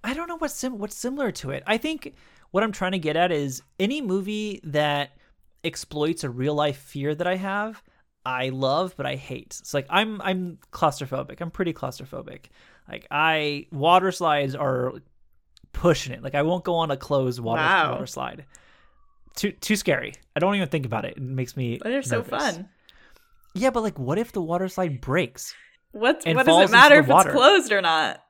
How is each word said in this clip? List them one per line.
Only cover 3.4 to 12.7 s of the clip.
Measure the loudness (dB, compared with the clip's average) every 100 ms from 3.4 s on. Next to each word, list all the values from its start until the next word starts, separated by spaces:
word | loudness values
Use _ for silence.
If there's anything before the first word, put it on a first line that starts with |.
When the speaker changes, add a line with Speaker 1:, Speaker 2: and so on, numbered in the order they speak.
| -4 -8 _ -4
Speaker 1:
any | -4 -2
movie | -2 -4 -4 -6 -6 -8
that | -4 0 0 0 -4 _ _ _ _ _
exploits | -8 -8 -10 -2 -2 -2
a | -6
real | -2 -2
life | 0 -2 -4
fear | -12 -6 -4
that | -2 -2
I | -2
have, | -4 -4 -6 -10 _ _ _ _ -6
I | -4 -4
love, | -2 0 0 -2 -4
but | -6
I | -6
hate. | -10 -14 -12 -18
It's | -6
like, | -6 0
I'm, | 0 0 -4
I'm | -4 -4 -6 -10 _
claustrophobic. | 0 0 0 -8 -8 -8 -10
I'm | -12
pretty | -6 -6
claustrophobic. | -4 -10 -10 -14 -14 -14 -20 -20 _ -20